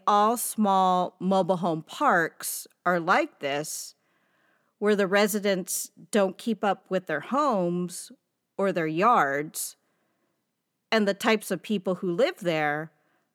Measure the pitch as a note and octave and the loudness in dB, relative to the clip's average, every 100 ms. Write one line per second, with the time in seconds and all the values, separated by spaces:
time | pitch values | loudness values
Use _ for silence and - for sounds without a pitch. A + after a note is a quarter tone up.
0 | - G#3 G#3+ A#3 - - G#3 F#3+ F#3 F3+ | 2 4 4 2 -4 0 2 4 4 2
1 | F3+ - F3+ F#3+ F#3 F3+ F3 D#3+ - - | 0 -4 0 2 2 0 -2 -4 -6 -2
2 | C#4+ F#3 D#3+ - - - - _ F3 F3+ | 2 2 0 -4 -10 -10 -14 _ -2 0
3 | E3 A#3 D#4 _ C#3+ C#3+ D#3 - - - | 2 0 0 _ -4 -4 -6 -10 -14 -18
4 | _ _ _ _ _ _ _ _ G#3 G3+ | _ _ _ _ _ _ _ _ 0 2
5 | F#3+ G3+ G#3 G#3 G3+ F#3 F3+ - - - | 2 2 2 0 -2 -2 -4 -8 -10 -16
6 | E3 G#3+ F#3+ - - A3 G#3 F3+ - F#3 | -2 0 0 -2 -6 -2 -2 -2 -4 -4
7 | F3+ D3 - C4+ D4 G#3 F3 F3 F3 - | -2 -6 -4 -2 0 0 0 -2 -6 -10
8 | - - _ _ _ - G3 F3 D#3+ D#3+ | -16 -20 _ _ _ -2 -2 0 -2 2
9 | G#3+ A3+ C#3 C#3 D#3 - - - _ _ | 4 4 2 0 -4 -8 -10 -12 _ _
10 | _ _ _ _ _ _ _ _ _ A3 | _ _ _ _ _ _ _ _ _ 0
11 | G3+ G3 A#3+ A3 - F#3 - G3+ F#3+ F3+ | 0 0 0 0 -2 -8 -4 -4 -2 -4
12 | F#3 E3+ D4 - E3+ D#3+ D3+ D3 D#3+ _ | -2 0 0 0 -2 0 -2 -2 -8 _
13 | _ _ _ | _ _ _